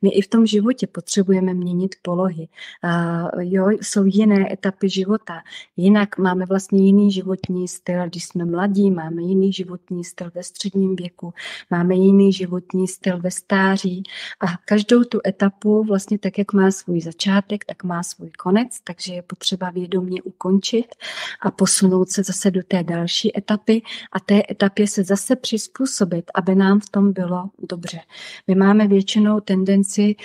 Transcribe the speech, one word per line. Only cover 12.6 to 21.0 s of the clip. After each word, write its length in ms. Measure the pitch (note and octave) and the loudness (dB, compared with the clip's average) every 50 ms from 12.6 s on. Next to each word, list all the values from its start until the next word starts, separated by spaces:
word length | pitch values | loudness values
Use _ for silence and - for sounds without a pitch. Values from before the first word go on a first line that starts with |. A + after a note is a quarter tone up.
| F3 _ - F#3 F#3 F3+ | -8 _ -2 -2 -2 -2
styl 340 | - - - F#3+ F3+ F3+ | -4 -6 -4 -4 -4 -2
ve 100 | F3 F3+ | -4 -6
stáří 720 | - - - _ G3+ G3 F#3+ F#3+ G3 G3 - F#3+ F3+ F#3 G3 - - - - - - - | -6 -6 -4 _ 0 2 2 2 2 0 -2 -4 -6 -6 -10 -12 -14 -16 -14 -16 -10 -6
a 60 | - F3 F3 - - | -6 -6 -6 -6 -4
každou 380 | - G#3 G#3+ G#3 - B3 A#3+ A#3+ | 0 0 0 4 4 4 4 4
tu 160 | A#3+ - G#3 - F#3+ | 2 -2 -4 -2 -4
etapu 560 | F#3+ - G3+ G3 - _ - G#3 G#3+ G#3+ A3 | -2 0 0 0 0 _ 0 2 2 2 2
vlastně 360 | G#3+ G3+ F#3+ - - G#3+ G3+ | 2 0 -2 0 -2 -4 -2
tak, 180 | - F#3+ F#3+ - | -2 -4 -4 -2
jak 160 | G3+ - - | -4 0 2
má 180 | G3 F#3+ F#3+ | 4 4 4
svůj 300 | G3 - - - F3 E3+ | 2 0 -4 -4 -4 -4
začátek, 640 | D#3+ E3 E3 - - G3+ G3 G3+ G3+ - G#3 G#3 - | -4 -6 -10 -6 -2 0 0 0 0 -2 -8 -10 -8
tak 180 | - F3+ - - | -12 -14 -10 -8
má 200 | F3+ F3 E3+ F3 | -6 -6 -6 -6
svůj 260 | - - - E3+ E3 | -10 -12 -16 -18 -20
konec, 500 | - _ - F3+ F#3 A3 B3 B3 - - _ | -18 _ -2 2 2 2 2 0 -8 -16 _
takže 300 | - F3 - - F#3 F3+ | -14 -14 -12 -12 -12 -12
je 80 | F3+ | -12
potřeba 480 | F3 _ F#3 - - - G3 F3+ F#3 F3+ | -12 _ -14 -8 -6 -6 -6 -6 -8 -8
vědomě 520 | F3 F3+ F3+ E3+ F#3+ F#3+ F#3 F#3 F3+ F#3 | -6 -8 -6 -4 -4 -4 -4 -4 -6 -8
ukončit 640 | - - - _ - F#3 F#3+ G3 - - - A3+ A#3+ - - _ | -10 -12 -16 _ -2 0 0 2 0 0 -2 -2 -2 -4 -10 _